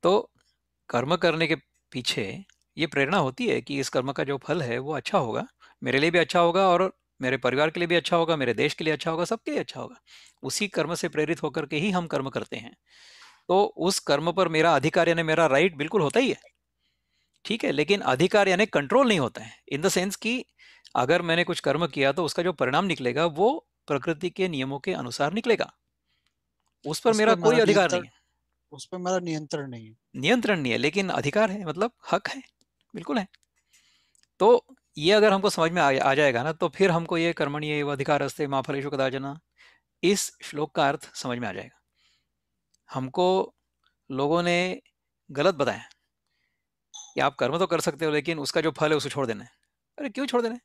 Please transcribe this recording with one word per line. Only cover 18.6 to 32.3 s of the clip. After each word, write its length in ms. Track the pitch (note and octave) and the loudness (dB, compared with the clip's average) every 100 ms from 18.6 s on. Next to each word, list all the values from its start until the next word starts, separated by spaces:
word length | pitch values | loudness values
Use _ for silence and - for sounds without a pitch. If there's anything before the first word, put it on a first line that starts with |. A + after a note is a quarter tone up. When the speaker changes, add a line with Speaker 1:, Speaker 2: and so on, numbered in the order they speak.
| G#3+ | 2
Speaker 1:
कंट्रोल 420 | D3 C#3 A#3 C4+ | 0 2 4 4
नहीं 120 | G3 | 2
होता 220 | B2 - | 0 -4
है। 180 | A2 - - | -16 -18 -8
In 80 | C#3+ | -2
the 160 | F3 F#3 | 0 0
sense 180 | F#3+ F#3+ | -2 -4
कि 300 | G#3+ B3 - _ - - - - | -4 -4 -8 _ -20 -20 -6 -2
अगर 260 | B2+ E3+ | 2 2
मैंने 220 | E3+ E3 | 2 0
कुछ 160 | E3+ E3 | 0 -2
कर्म 280 | C#3+ C#3+ E3+ | -2 -2 -2
किया, 240 | D3 C#3 | 0 0
तो 140 | C#3 D#3+ | 2 -2
उसका 180 | - | -2
जो 100 | F3 | -2
परिणाम 320 | E3 B2+ C#3+ G3 | 0 0 0 0
निकलेगा, 400 | D#3+ B2 B2 E3+ | -2 -2 0 -2
वो 420 | D3+ G#3 D#4+ _ _ - | 2 2 0 _ _ -4
प्रकृति 420 | C#3+ C3 D#3 F3+ | -4 -2 -4 -6
के 180 | - F#3+ | -4 -4
नियमों 320 | D3+ C3 C#3 | -2 -4 -6
के 140 | - | -6
अनुसार 400 | F#3 B2 - D3 | -6 -6 -2 -2
निकलेगा, 400 | G3 A#3+ G#3+ - _ _ _ _ _ _ _ _ _ _ _ C#3+ | -2 0 0 0 _ _ _ _ _ _ _ _ _ _ _ -10
उस 140 | D3+ | -2
पर 120 | A#3+ | 0
Speaker 2:
उस 60 | A3 | 4
Speaker 1:
मेरा 180 | G#3+ G#3+ | 4 4
Speaker 2:
पर 60 | |
Speaker 1:
कोई 100 | F#3+ | 4
Speaker 2:
मेरा 120 | A#3+ | 4
Speaker 1:
अधिकार 180 | G#3+ G3+ | 4 4
Speaker 2:
नियंत्रण 200 | F3+ - | 4 0
Speaker 1:
नहीं 100 | - | -6
है। 100 | _ _ _ _ _ _ | _ _ _ _ _ _
Speaker 2:
उस 120 | C#3 - | -18 -14
पे 120 | F#3 | -8
मेरा 220 | F3+ F#3 | -2 -2
नियंत्रण 480 | F3 D#3 D3+ D#3 C#3 | -2 -6 -6 -8 -8
नहीं 220 | A#2+ A2 | -12 -18
है। 80 | A2+ _ - | -20 _ -4
Speaker 1:
नियंत्रण 440 | C#3 B3 A3 F#3+ | 0 2 2 0
नहीं 120 | C3 | 0
है, 60 | A2+ | 0
लेकिन 320 | C3+ F3 F#3+ | 0 0 -2
अधिकार 420 | - C3 G#3 G#3+ | -2 0 0 0
है, 140 | G3+ F3 | -2 -8
मतलब 260 | D3+ A3+ _ - | -4 -4 _ -4
हक 160 | F3 | -4
है, 160 | - | -2